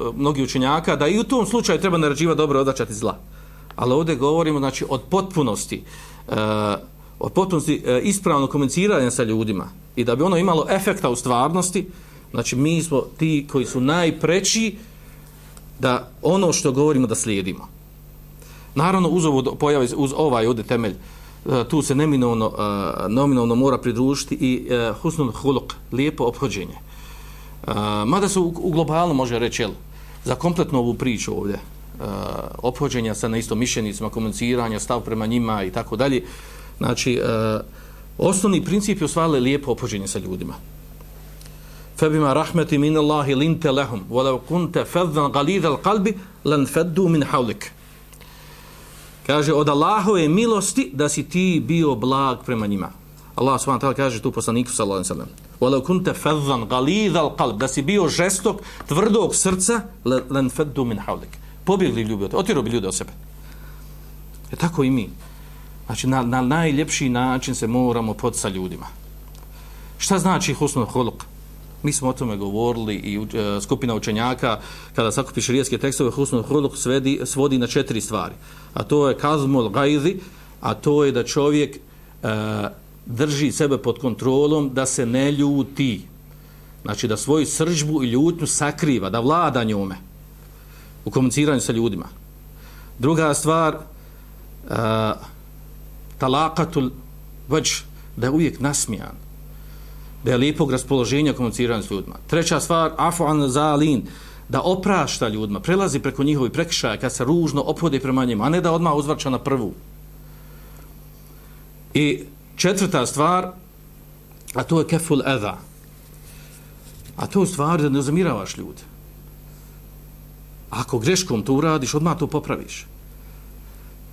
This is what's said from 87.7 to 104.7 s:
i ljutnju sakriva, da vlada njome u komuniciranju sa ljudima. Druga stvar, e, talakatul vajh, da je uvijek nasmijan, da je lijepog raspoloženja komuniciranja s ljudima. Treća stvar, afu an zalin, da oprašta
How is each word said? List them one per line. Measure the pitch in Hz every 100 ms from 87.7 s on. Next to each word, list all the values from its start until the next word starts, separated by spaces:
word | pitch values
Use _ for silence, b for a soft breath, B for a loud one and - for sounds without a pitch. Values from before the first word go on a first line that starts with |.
| 165 151 151
i | 123
ljutnju | 120 165 165 151
sakriva, | - 147 151 156 117 95
da | 113
vlada | 123 165 160 127
njome | 110 104 98 95 - - - - B B B B B B
u | 110
komuniciranju | 131 127 143 151 135
sa | -
ljudima. | 113 113 90 - - - - - - B B B B
Druga | 127 160 156
stvar, | 143 151 160 160
e, | - - - - - - - - - - - 113 110 107 - - B B - - - - - - -
talakatul | 131 139 156 160 165 147 127 - - - - - -
vajh, | 151 - - - B B -
da | 123
je |
uvijek | 156 151 -
nasmijan, | 139 117 - 107 - - - - - B B B B B B B
da | 123
je | 123
lijepog | 143 156 147
raspoloženja | 127 - 139 110 139 151
komuniciranja | 123 120 107 120 113
s | 101
ljudima. | 101 - - -
Treća | 160 165 151
stvar, | - 165 160 160
afu | 143 170
an | 151 151 139
zalin, | 135 151 143 160 127 - B B B B
da | 127
oprašta | 175